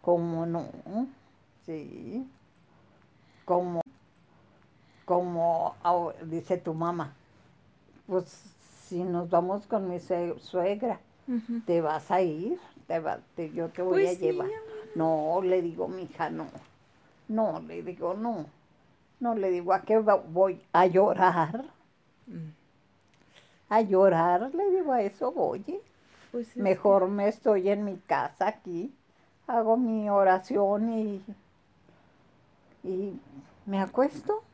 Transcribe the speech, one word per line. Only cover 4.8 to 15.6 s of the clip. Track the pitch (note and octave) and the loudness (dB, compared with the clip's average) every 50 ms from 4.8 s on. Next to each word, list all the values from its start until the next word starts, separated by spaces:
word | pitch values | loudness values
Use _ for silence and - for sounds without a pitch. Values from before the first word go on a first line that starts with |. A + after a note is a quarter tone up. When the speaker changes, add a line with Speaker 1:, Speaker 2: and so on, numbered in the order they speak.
| _ _ _ _ _ | _ _ _ _ _
Speaker 1:
como, | - F3+ F3 F3+ F3 F3 E3 E3 E3+ E3 E3 - - - - - | -2 -2 0 0 -2 -2 -2 0 0 0 0 -2 -4 -6 -2 0
ah, | F3 F3 F3 F3 D#3+ - - E3+ | 0 2 2 0 -4 -8 -10 -10
dice | D#3+ D#3+ E3+ E3+ - F#3+ | -8 -8 -8 -2 -2 -4
tu | F3 - F3 D#3+ | -2 -2 -6 -4
mamá, | D#3+ E3+ E3+ F3 E3+ D#3 C#3 - _ _ _ _ _ _ - _ _ _ _ _ _ _ _ _ - _ | -2 -2 -2 -2 -4 -6 -8 -10 _ _ _ _ _ _ -20 _ _ _ _ _ _ _ _ _ -20 _
pues, | - F#3 F#3 F3+ - - - - - - _ - - - - - | -2 -2 -2 -2 -4 -16 -20 -20 -20 -20 _ -20 -20 -20 -20 -16
si | - F#3 F3 F3+ | -8 -6 -6 -4
nos | F#3 F3 E3+ F3 E3+ | -2 -2 -4 -2 2
vamos | F3+ E3+ F3 F3+ G3 G#3 - | 2 2 2 2 -4 -6 -4
con | - A#3 G#3+ F#3+ | -4 -4 -2 -2
mi | F#3 F3 F3 | -4 -6 -8
sue-, | F3 - F#3 F3 F3 E3+ - - | -4 -4 -2 -2 -2 -4 -6 -8
suegra, | - - - F3+ F3 F#3+ - D#4 - A#3+ - - - _ _ _ _ | -12 -6 -4 -2 0 0 -2 -2 -2 -4 -6 -6 -10 _ _ _ _
Speaker 2:
Ujú. | - B3 A#3 A3+ - A#3 A#3 A3+ | -4 -4 -4 -4 -4 -8 -6 -2
Speaker 1:
¿te | - E3+ E3+ | 0 0 2
vas | E3 D3+ D#3 D3+ D3 - | 2 0 -2 -4 -2 0
a | G3 F#3 | 2 2
ir? | F#3+ F3 D3+ D#3 F3 A#3 F4 F4+ - - - - - | 2 0 0 -4 -4 -6 -6 -6 -8 -20 -20 -20 -8
¿Te | - E3+ E3 | -4 -4 -4
va-, | D#3+ - - - - _ _ | -2 -4 -6 -6 -10 _ _
te, | - E3 D#3 D#3 | -10 -8 -8 -6
yo | E3 E3 E3 | -6 -6 -6
te | - F3 | -6 -4
voy | F3+ F#3 F#3 F#3 G3 | -2 2 2 2 2
Speaker 2:
Pues | F3+ | 2
Speaker 1:
a | F3+ F3+ | 0 0
Speaker 2:
sí, | F#3 | 0
Speaker 1:
llevar? | - - - - | 0 0 0 -2
Speaker 2:
abuela. | F#4+ A4 - - - - - - - - | -6 -6 -8 -12 -14 -14 -16 -16 -10 -4
Speaker 1:
No, | E3 D#3+ E3 D#3+ D#3 D3+ D#3 E3+ F#3 | 0 2 2 2 2 0 0 0 0
le | F#3+ F3+ F#3 F#3 | 2 2 2 2